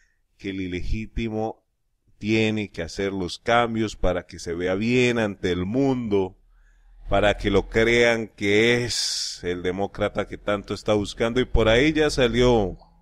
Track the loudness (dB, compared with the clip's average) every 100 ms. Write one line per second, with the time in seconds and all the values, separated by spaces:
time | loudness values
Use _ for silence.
0 | _ _ _ _ -10 -6 -6 -6 -2 -4
1 | -4 -6 -4 -4 -4 -8 _ _ _ _
2 | _ _ 0 2 2 0 -4 -8 -8 -4
3 | -4 -2 -4 -6 0 2 2 -2 -4 0
4 | 0 0 -6 -12 -8 -4 -2 -2 0 2
5 | 2 2 -2 -2 -2 -2 -2 0 0 0
6 | 0 0 -2 -6 _ _ _ _ _ -20
7 | -2 2 2 2 2 0 2 2 2 4
8 | 4 2 -4 -6 0 4 4 2 0 -4
9 | -4 -6 -8 -8 -6 -4 -4 -4 -6 -4
10 | -4 -4 -6 -6 -4 -4 -4 -8 0 0
11 | 0 -4 -2 0 0 2 4 4 4 2
12 | 0 2 2 4 4 4 2 -4 -16 _